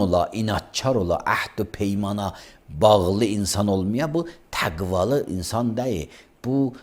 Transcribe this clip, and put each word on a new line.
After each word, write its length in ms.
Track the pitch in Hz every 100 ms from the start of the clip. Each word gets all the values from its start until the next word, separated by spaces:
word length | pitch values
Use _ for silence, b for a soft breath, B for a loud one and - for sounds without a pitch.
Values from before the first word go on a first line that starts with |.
ola, 280 | 95 87 85
inadkar 640 | 107 107 101 - - 131 123
ola, 220 | 87 85 -
əhd-ü 360 | 104 - - 101
peymana 680 | - 101 101 98 104 98 B B B -
bağlı 560 | 76 107 104 87 101 113
insan 420 | 104 98 101 101
olmaya, 460 | 95 95 117 156
bu 140 | 160 170 B -
təqvalı 760 | - 104 80 92 92 101 139 -
insan 480 | 92 87 110 120 110
deyil. 300 | 127 92 71 b b _ 123
Bu, 280 | 135 135 -